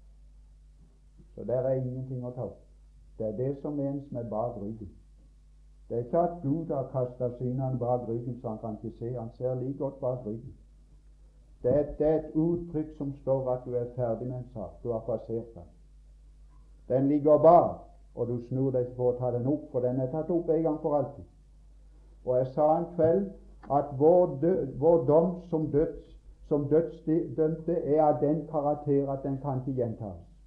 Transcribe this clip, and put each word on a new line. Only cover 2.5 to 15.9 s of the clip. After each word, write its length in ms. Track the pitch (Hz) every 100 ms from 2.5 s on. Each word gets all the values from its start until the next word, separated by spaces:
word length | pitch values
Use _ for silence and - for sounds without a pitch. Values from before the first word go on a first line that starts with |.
| - - - - - - -
Det 80 | 110
er 100 | 104
det 200 | 131 143
som 180 | 151 147
er 80 | 139
en 140 | 139 -
som 80 | 123
er 60 | 113
bak 260 | 107 120 104
ryggen. 280 | 101 113 101 - - - - - - - - - -
Det 80 | 117
er 80 |
ikke 140 | 120 170
at 240 | 170 170
Gud 240 | 139 156 156
har 220 | 143 127
kastet 440 | 135 123 - 123 123
synene 400 | 127 127 131 127
bak 300 | 120 123 104
ryggen 300 | 120 127 120
så 80 | 117
han 100 | 110
kan 180 | 113 107
ikke 160 | 113 -
se. 200 | 117 123
Han 120 | 113 -
ser 160 | 127
like 240 | 127 127 139
godt 220 | 135 135
bak 260 | 127 131 104
ryggen. 280 | 113 - - - - - - - - - - - -
Det 140 | 123 143
er, 60 | 147 -
det 80 | 151
er 120 | 156
et 160 | -
uttrykk 640 | 160 165 165 - 151 151 -
som 180 | 139 135
står 300 | - 135 127
at 120 | 127
du 100 | 127
er 120 | 123 120 -
ferdig 300 | 120 107 127
med 100 | 127
en 140 | 123
sak. 280 | 113 90 -
Du 100 | 120
har 60 | 113
passert 560 | 110 113 - 117 107
den. 80 | 87 85 - -